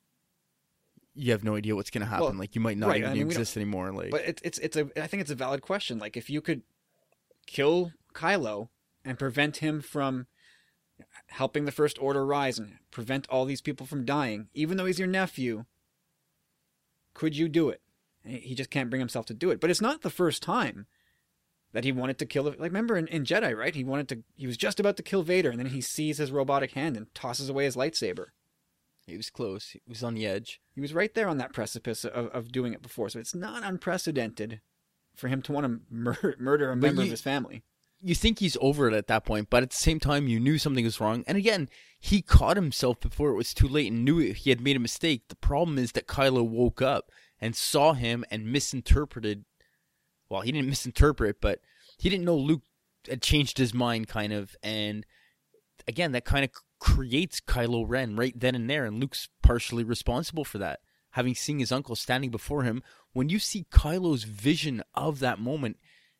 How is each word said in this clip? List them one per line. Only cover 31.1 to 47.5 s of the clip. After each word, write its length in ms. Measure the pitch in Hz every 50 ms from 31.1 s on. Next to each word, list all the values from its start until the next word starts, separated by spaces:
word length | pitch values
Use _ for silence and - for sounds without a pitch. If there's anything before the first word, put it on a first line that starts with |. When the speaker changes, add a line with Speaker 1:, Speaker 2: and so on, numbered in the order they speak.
| -
Speaker 2:
there 160 | 226 220 190
on 100 | 160 139
that 140 | 123 - -
precipice 520 | - 110 101 - 117 - 120 113 - -
of, 240 | 117 - 120 120 113
of 240 | - 123 113 117 123
doing 200 | 127 123 120 113
it 100 | - -
before. 260 | 113 - - 110 98
So 100 | - 117
it's 160 | 117 - -
not 300 | 175 180 214 220 240 214
unprecedented 960 | 196 185 175 - 190 175 185 - 175 151 135 120 110 - - 107 110 113 107 - _ _ _ _ _ _ _ _ _ _
for 100 | - - 127
him 140 | 135 135 127
to 100 | - 143
wanna 280 | 143 147 131 117 - - -
mur-, 460 | 117 117 117 120 - - - 180 123
<laughs> 20 | -
murder 320 | 120 131 143 147 143 131
a 60 | 127
Speaker 1:
But 60 | 123 135
Speaker 2:
member 180 | 151 - 131 190
of 40 |
Speaker 1:
you, 40 | - -
Speaker 2:
his 80 | -
family. 440 | - 139 139 143 120 - - - - _ _ _ _ _ _ _
Speaker 1:
you 140 | 190 180 170
think 240 | - - 226 226 -
he's 180 | 202 170 - -
over 260 | 131 135 147 147 139
it 80 | 117 110
at 140 | 107 101 -
that 160 | 113 110 -
point, 240 | - 113 107 107 -
but 120 | - 120 127
at 60 | 127
the 60 | -
same 220 | - - 160 160 156
time, 300 | - 143 147 143 143 127
you 100 | 113 113
knew 180 | 120 139 156 151
something 260 | - 156 135 127 117
was 160 | 117 107 -
wrong. 240 | 110 107 110 120 -
And 100 | - 165
again, 320 | 202 196 226 214 185 143 - - - - - _ _
he 240 | - - 196 208 -
caught 340 | - - - 120 107 175
himself 440 | 202 180 147 120 - - 127 120 -
before 300 | - - - - 147 147
it 60 | 117
was 160 | 98 120 - -
too 120 | - -
late 240 | 139 131 151 143 95
and 140 | 113 117 120
knew 140 | 135 160 170
he 320 | 151 95 101 - - 135
had 100 | 127 117
made 160 | 120 139 139
a 40 | 131
mistake. 420 | 120 110 - - - 165 151 113 - -
The 80 | -
problem 420 | - - - 139 143 175 170 151 135
is 140 | 123 117 -
that 140 | - -
Kylo 400 | - - - 135 135 131 123 117
woke 340 | 113 113 117 123 120 - -
up 300 | 127 131 139 - - _ _ - - _ _ _
and 160 | - 113